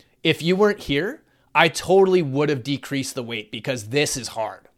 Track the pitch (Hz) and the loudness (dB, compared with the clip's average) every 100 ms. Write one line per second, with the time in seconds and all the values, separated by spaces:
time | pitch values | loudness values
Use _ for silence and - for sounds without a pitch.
0 | _ _ 160 156 165 185 208 202 - 139 | _ _ -2 0 0 2 2 0 -4 -2
1 | 196 311 _ _ _ 151 165 - - 190 | -2 -8 _ _ _ 2 2 2 2 6
2 | 190 180 143 135 151 135 127 135 - 139 | 6 4 2 0 0 -2 -4 -6 -4 -6
3 | 131 131 117 113 104 113 120 123 107 139 | -4 -8 -8 -8 -10 -10 -6 -6 -2 0
4 | 147 127 110 117 107 95 _ | 0 -2 -8 -6 -6 -8 _